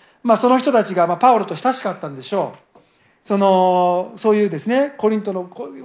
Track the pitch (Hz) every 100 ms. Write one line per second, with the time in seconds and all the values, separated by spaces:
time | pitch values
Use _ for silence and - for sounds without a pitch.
0 | _ _ 240 220 247 254 269 240 196 180
1 | 170 175 254 226 196 160 254 254 202 175
2 | 156 135 - 196 135 - _ _ _ _
3 | _ _ - 202 196 190 185 180 180 180
4 | 185 214 220 208 202 156 208 254 285 -
5 | 220 214 202 185 180 - 277 269